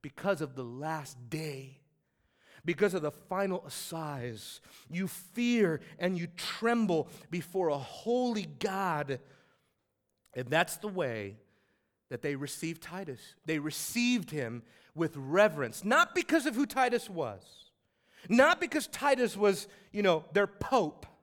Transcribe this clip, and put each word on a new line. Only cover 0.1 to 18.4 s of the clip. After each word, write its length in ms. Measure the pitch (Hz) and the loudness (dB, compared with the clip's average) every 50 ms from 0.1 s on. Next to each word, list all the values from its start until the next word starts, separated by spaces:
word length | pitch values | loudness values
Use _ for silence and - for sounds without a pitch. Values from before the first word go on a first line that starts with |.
| - - - 196 196 147 | -14 -4 0 0 0 0
of 120 | 160 135 127 | 0 -6 -6
the 100 | 131 127 | -8 -8
last 640 | 120 120 127 147 156 160 156 143 - - 123 123 117 | -8 -8 -8 -6 -4 -4 -6 -6 -10 -14 -16 -10 -8
day. 500 | 156 156 160 156 139 135 135 135 - _ _ _ _ _ _ _ _ _ _ _ _ _ _ _ - - _ | -6 -6 -6 -6 -8 -10 -12 -16 -20 _ _ _ _ _ _ _ _ _ _ _ _ _ _ _ -20 -8 _
Because 280 | 165 170 143 202 202 175 | -4 2 2 2 2 2
of 80 | 190 | 0
the 80 | 151 151 | -2 -2
final 540 | - - - - 185 190 196 196 185 180 190 | -4 -6 -10 -6 -2 0 0 0 0 -4 -6
assize. 960 | 151 - - - - 170 165 160 151 143 135 120 123 113 104 - - - - _ - - - - - | -8 -10 -10 -10 -8 -8 -6 -6 -6 -6 -6 -6 -6 -8 -10 -12 -14 -16 -18 _ -20 -20 -20 -16 -8
You 160 | 156 175 190 | -6 -4 -4
fear 720 | 185 - - - - - 233 240 240 240 233 208 175 160 139 - - - - | -4 -6 -10 -16 -12 -4 -2 2 2 4 4 4 4 2 -2 -6 -12 -10 -4
and 180 | 180 180 185 175 | -2 -2 -2 -2
you 100 | 170 170 | -4 -6
tremble 800 | - - - - - - 220 226 240 233 220 196 175 156 147 - - - - - | -8 -8 -8 -6 -6 0 0 2 2 4 2 2 2 2 0 -2 -8 -20 -12 -6
before 380 | 165 175 151 - - 190 185 160 | -6 -6 -6 -4 -2 0 2 2
a 100 | 147 139 | 0 0
holy 680 | 127 - - - - 220 240 247 247 247 233 214 190 160 147 - | -4 -8 -14 -8 -2 0 2 2 2 2 0 -2 -4 -6 -8 -6
God. 600 | - 208 190 190 196 185 160 147 143 139 135 120 - - - _ _ _ _ _ _ _ _ _ _ _ _ _ _ _ _ _ _ _ | -4 -4 -2 0 0 0 0 0 -2 -4 -6 -8 -8 -16 -20 _ _ _ _ _ _ _ _ _ _ _ _ _ _ _ _ _ _ _
And 160 | _ 127 127 120 | _ -8 -4 0
that's 300 | 143 160 175 - - - | 2 2 2 2 -2 -8
the 100 | - 214 | -8 -6
way 480 | 190 180 160 127 117 110 104 98 107 110 _ _ _ _ _ _ _ _ _ _ _ _ _ _ | -4 -2 -2 -2 -2 -4 -6 -8 -10 -14 _ _ _ _ _ _ _ _ _ _ _ _ _ _
that 140 | 131 120 | -12 -8
they 140 | - 147 143 | -6 -6 -6
received 460 | 131 143 131 - - - 160 165 165 | -6 -6 -10 -8 -8 -8 -8 -8 -8
Titus. 520 | - - 170 185 196 160 131 117 - - - _ _ | -12 -14 -12 -12 -10 -10 -12 -14 -16 -20 -20 _ _
They 140 | 156 160 151 | -4 -2 -2
received 720 | 143 - 147 - - - - 240 240 240 247 233 175 - | -2 -4 -6 -6 -8 -4 -2 2 4 4 4 2 0 -2
him 320 | 156 151 131 113 117 120 117 _ - - _ _ _ | -4 -4 -4 -4 -6 -8 -12 _ -20 -20 _ _ _
with 200 | 151 165 156 156 | -2 -2 -2 -2
reverence, 680 | 147 135 135 156 190 208 214 160 147 135 113 107 - - | -6 -6 2 6 6 6 6 6 0 -4 -4 -4 -6 0
not 300 | 202 247 311 349 339 - | 2 4 4 4 4 2
because 320 | 359 285 - 302 330 240 | -4 0 2 2 2 2
of 80 | 311 226 | 2 0
who 100 | 226 285 | 0 0
Titus 460 | - - 269 262 247 240 240 - - | 0 2 2 2 2 2 0 -2 -4
was, 600 | 190 165 147 117 101 92 - - - - - _ _ _ _ _ _ _ _ _ _ - - - | -6 -4 -4 -4 -4 -10 -16 -20 -20 -20 -20 _ _ _ _ _ _ _ _ _ _ -20 -2 4
not 300 | 202 240 | 8 8